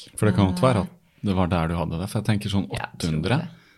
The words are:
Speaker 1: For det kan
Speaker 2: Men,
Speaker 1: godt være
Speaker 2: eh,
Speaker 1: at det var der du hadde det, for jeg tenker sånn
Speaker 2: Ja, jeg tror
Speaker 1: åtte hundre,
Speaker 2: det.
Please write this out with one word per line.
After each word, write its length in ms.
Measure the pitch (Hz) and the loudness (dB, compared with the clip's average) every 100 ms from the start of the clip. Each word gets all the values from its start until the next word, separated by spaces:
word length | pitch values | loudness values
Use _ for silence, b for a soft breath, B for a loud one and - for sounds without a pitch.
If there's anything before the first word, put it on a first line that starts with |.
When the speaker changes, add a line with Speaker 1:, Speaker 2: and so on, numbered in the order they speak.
| - | -16
Speaker 1:
For 140 | - 107 | 0 2
det 60 | 98 | 4
kan 100 | 92 | 2
Speaker 2:
Men, 80 | |
Speaker 1:
godt 100 | 90 | 4
være 200 | 127 110 | 2 2
Speaker 2:
eh, 40 | 90 | -2
Speaker 1:
at 360 | - _ _ | -8 _ _
det 100 | 104 95 | -2 0
var 100 | 87 | 2
der 220 | 90 82 | 2 0
du 40 | 85 | -2
hadde 200 | 82 82 | -2 -4
det, 80 | 95 | -4
for 80 | 110 | -2
jeg 80 | 101 | 0
tenker 240 | 104 101 | -2 0
sånn 140 | 101 - | -2 -2
Speaker 2:
Ja, 80 | - | -6
jeg 20 | |
tror 160 | - | -8
Speaker 1:
åtte 180 | - 85 | -4 -2
hundre, 240 | 78 80 151 | 0 0 0
Speaker 2:
det. 200 | - B B | -2 B B